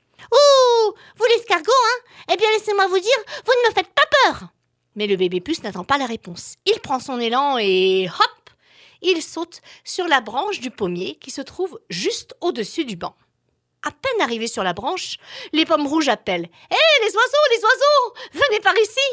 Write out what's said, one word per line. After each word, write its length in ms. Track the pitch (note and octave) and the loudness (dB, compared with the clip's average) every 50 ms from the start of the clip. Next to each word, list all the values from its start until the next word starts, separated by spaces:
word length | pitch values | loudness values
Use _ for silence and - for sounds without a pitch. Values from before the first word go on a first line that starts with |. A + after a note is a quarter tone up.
| _ _ _ - - - | _ _ _ -18 -4 2
Oh, 640 | A#4 C#5 D5 C#5+ C#5 C5 B4+ A#4+ A#4+ A#4 A4 G4+ - - - - _ | 4 6 6 6 6 6 6 4 4 2 2 0 -2 -6 -16 -18 _
vous 80 | - A4 | 0 2
l'escargot, 440 | A#4 A#4 A#4 - - F4+ E4+ D#4 G#4 | 2 2 2 0 0 -2 0 2 2
hein ? 420 | C5 C5 A#4 A4 B4 A#4+ - _ - - - - | 2 4 4 2 0 -2 -6 _ -20 -10 -4 -4
Eh 40 | F#4+ | -2
bien, 140 | F#4 A4 G#4+ | 0 2 2
laissez-moi 340 | A4 G4+ G#4 G#4+ G4+ G4+ F#4+ F4+ | 2 0 0 0 0 0 2 2
vous 120 | F#4 F#4+ | 0 0
dire, 180 | F4+ A4+ C5+ A4 - - - C#5+ - | 2 2 0 0 -2 -6 -14 -4 0
vous 80 | - | 0
ne 160 | C5 A#4+ A#4+ G#4+ | 2 4 2 2
me 60 | - | 2
faites 180 | - - - - | 0 -2 -2 0
pas 80 | C#5 D5+ - D5 C#5 A4+ | 0 0 2 4 4 4
peur. 240 | E4 B3+ - F#3 - _ _ _ _ _ _ _ _ - | 4 2 -2 -10 -18 _ _ _ _ _ _ _ _ -8
Mais 120 | G#3 G#3+ | -4 -2
le 100 | G3+ G3 | 0 0
bébé 240 | F3+ F#3 F3 F3+ F3 | 0 0 0 -2 -2
puce 220 | F3+ C#4+ E4 - | -4 -4 -6 -6
n'attend 220 | - G#3 - F3+ - | -6 -10 -10 -6 -4
pas 140 | - C#4 C#4 | -2 -2 -2
la 80 | C4 | -2
réponse. 480 | A3+ A3+ - - F3+ F3 - - - - - - | -4 -8 -10 -12 -14 -16 -14 -14 -16 -16 -6 -2
Il 140 | F#4+ A4+ A4+ | -2 -2 -2
prend 200 | - - C4+ B3 | -2 -4 -6 -4
son 200 | - C#4+ B3+ A#3+ | -4 -6 -6 -4
élan 380 | A#3 A3+ A#3 C4+ C#4+ C#4+ C4+ A#3 | -4 -2 0 0 0 0 0 0
et 500 | G#3+ G3 F#3 F#3 F#3 F#3+ F#3 F#3+ F#3 E3+ | 0 0 2 2 2 2 2 0 -2 -2
hop, 420 | - - - - - _ - - _ _ _ _ _ _ - _ _ - | -2 0 -2 -2 -2 _ -20 -20 _ _ _ _ _ _ -20 _ _ -6
il 200 | - F4+ F4+ D#4+ | -2 -2 -2 -2
saute 400 | - - - D#4+ E4+ - - - _ - - - - | -4 -8 -10 -10 -10 -12 -14 -20 _ -20 -20 -20 -14
sur 220 | - - F#4 F4+ | -10 -8 -6 -2
la 140 | E4+ C#4+ B3+ | 2 2 0
branche 400 | G#3+ G#3 A3+ C4+ F#4+ G#4 F#4+ B3 | 0 -2 -6 -6 -4 -4 -6 -8
du 100 | A#3+ B3 | -10 -10
pommier 460 | - - G#3 F3 F3 F3 F#3+ A#3 D#4 | -8 -6 -6 -4 -4 -6 -8 -10 -12
qui 140 | _ - - | _ -14 -14
se 120 | - C#4 | -12 -12
trouve 380 | C4+ - - - F#4+ E4+ C4+ - _ - | -12 -10 -8 -8 -8 -8 -8 -12 _ -12
juste 440 | E3+ F3 B3 G#4 A#4 - - - - - | -8 -6 -4 -4 -6 -6 -10 -16 -12 -6
au-dessus 440 | - F4 A#3 A#3+ G3 - - E4 D4+ | -6 -4 -4 -4 -6 -6 -6 -8 -6
du 120 | A#3+ F#3+ | -6 -8
banc. 200 | E3+ - - - _ _ _ _ _ _ _ _ _ _ _ _ _ | -10 -12 -12 -14 _ _ _ _ _ _ _ _ _ _ _ _ _
À 80 | - D4 | -12 -12
peine 300 | - _ - C5+ A#4+ G4+ | -10 _ -6 -4 -2 -2
arrivé 260 | D4+ A#3 A#3 A3 A#3 | -2 -2 -4 -4 -6
sur 160 | A3+ - A3+ | -6 -6 -4
la 120 | F#3+ F3+ E3+ | -4 -4 -4
branche, 420 | G3 A3+ D4+ F#4 F4+ - - - - - - - - - - | -4 -6 -6 -6 -8 -8 -10 -12 -14 -16 -18 -18 -16 -10 -4
les 120 | D4+ D#4 D#4+ | -2 0 0
pommes 220 | - D#4+ D4 D4 C4+ | 2 2 0 0 0
rouges 200 | D4+ D#4+ D4 C4+ | 0 0 2 2
appellent. 400 | G#3+ - - G3+ F3+ E3+ E3+ - _ _ - - | 0 -2 -2 -4 -4 -4 -4 -8 _ _ -8 -2
Hé, 60 | - B4 D#5 E5 D5+ C5 A4 | 2 4 4 6 4 4 2
les 120 | - - | 2 2
oiseaux, 300 | G#4+ B4 A#4+ C5+ D5 D5+ C5 | 0 0 2 2 2 2 2
les 140 | A#4 A#4 A4+ | 2 2 2
oiseaux, 500 | A4+ B4+ - C5+ D5 D5 C5+ A#4+ G#4 - - B4+ - - E4 C#5 | 2 2 4 4 4 4 4 2 0 -4 -12 -18 -8 -2 0 0
venez 140 | C5+ G#4+ G#4 | 0 0 0
par 180 | - D4 F4 A4+ | 0 2 2 2
ici, 220 | G#4+ - - C5 C#5 C5 | 2 0 0 -2 -2 -2